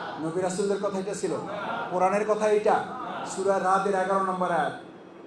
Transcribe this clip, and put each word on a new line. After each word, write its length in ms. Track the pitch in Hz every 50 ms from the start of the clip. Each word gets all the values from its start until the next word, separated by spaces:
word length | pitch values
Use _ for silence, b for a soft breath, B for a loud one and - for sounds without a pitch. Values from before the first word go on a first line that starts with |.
| - - - 139
নবী 200 | 156 160 160 185
রাসূলদের 380 | 190 180 185 208 196 196 196 196
কথা 180 | 208 196 190 190
এটা 140 | 185 202 190
ছিল? 180 | - 196 170 147 117 - - - - - - - - - -
কোরআনের 340 | 175 180 185 190 202 208 214
কথা 220 | 214 208 208 214
এটা? 360 | 214 208 208 208 214 175 - - - - - - - - - - - -
সূরা 240 | 190 185 196 196 185
রাদের 340 | 180 185 190 190 190 202 190
এগারো 300 | 185 185 190 196 190 190
নম্বর 280 | 190 180 180 185 170
আয়াত। 220 | 170 156 143 131 - - - - - - - - - - -